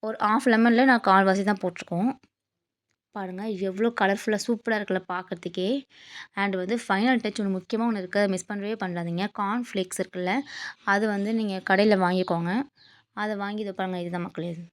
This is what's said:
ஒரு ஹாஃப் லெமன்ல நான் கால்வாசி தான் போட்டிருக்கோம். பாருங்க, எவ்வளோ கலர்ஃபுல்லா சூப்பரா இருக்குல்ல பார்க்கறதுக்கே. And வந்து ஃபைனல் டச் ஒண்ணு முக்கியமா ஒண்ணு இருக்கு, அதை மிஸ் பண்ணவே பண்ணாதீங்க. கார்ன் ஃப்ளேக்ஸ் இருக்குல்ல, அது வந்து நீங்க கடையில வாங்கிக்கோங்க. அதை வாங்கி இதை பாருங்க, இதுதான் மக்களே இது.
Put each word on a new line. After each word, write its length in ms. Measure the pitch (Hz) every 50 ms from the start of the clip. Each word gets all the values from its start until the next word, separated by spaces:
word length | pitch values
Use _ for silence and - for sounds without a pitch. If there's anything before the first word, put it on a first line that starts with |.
| -
ஒரு 140 | 220 220 -
ஹாஃப் 280 | - 208 214 247 262 254 226
லெமன்ல 300 | 220 226 240 233 226 262 269
நான் 160 | 254 233 - 208
கால்வாசி 360 | 190 190 196 190 190 196 196 202
தான் 120 | 208 185 -
போட்டிருக்கோம். 480 | 185 175 - - - 175 170 196 247 269 - _ _ _ _ _ _ _ _ _ _ _ _ _ _ _ _ _ _ _ 214
பாருங்க, 260 | 196 185 180 185 208 226 214 185 190 190
எவ்வளோ 200 | 185 190 220 233 233 -
கலர்ஃபுல்லா 380 | 208 190 202 214 - - 214 202 -
சூப்பரா 320 | - 240 214 _ - 226 208
இருக்குல்ல 220 | 208 - 190 185 185 _ 180
பார்க்கறதுக்கே. 560 | 180 185 180 196 170 - 175 170 - 185 196 254 277 269 _ _ - - - - - - - _ -
And 120 | 196 202 190 185
வந்து 160 | 180 185 226 240 -
ஃபைனல் 360 | - 196 190 214 247 262 233 -
டச் 180 | 214 208 - 208
ஒண்ணு 120 | 196 190 185
முக்கியமா 300 | 180 _ - 214 226 233
ஒண்ணு 120 | 226 202 185
இருக்கு, 180 | 180 180 196 208
அதை 80 | 196 190
மிஸ் 140 | 185 - _
பண்ணவே 240 | 208 202 196 208 220 220 202
பண்ணாதீங்க. 420 | 185 175 175 170 170 170 175 196 208 _ -
கார்ன் 260 | 202 196 208 247 247 -
ஃப்ளேக்ஸ் 320 | - 208 185 180 - - 185
இருக்குல்ல, 300 | - - 180 180 180 196 262 277 - - - - - - _ _ - 196
அது 140 | 202 214 220 208
வந்து 180 | 196 202 208 226 226
நீங்க 160 | 220 208 190 190 185 -
கடையில 260 | 190 190 208 220 208 190 185
வாங்கிக்கோங்க. 480 | 175 180 185 185 - 180 170 170 170 185 233 277 294 _ _ _ _ _ _ _ _ _ - 208
அதை 120 | 214 214 202 202
வாங்கி 200 | 202 208 214 214
இதை 100 | 202 190 -
பாருங்க, 200 | 190 185 185 180 175
இதுதான் 200 | 175 175 175 175 -
மக்களே 220 | - - 160 175 170
இது. 100 | 165 175 170